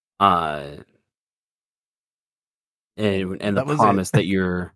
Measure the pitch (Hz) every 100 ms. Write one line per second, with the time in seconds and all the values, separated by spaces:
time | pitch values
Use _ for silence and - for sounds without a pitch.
0 | _ - 98 87 80 73 71 71 - _
1 | _ _ _ _ _ _ _ _ _ _
2 | _ _ _ _ _ _ _ _ _ -
3 | 104 95 92 95 104 101 139 147 107 98
4 | 90 - 90 95 92 90 87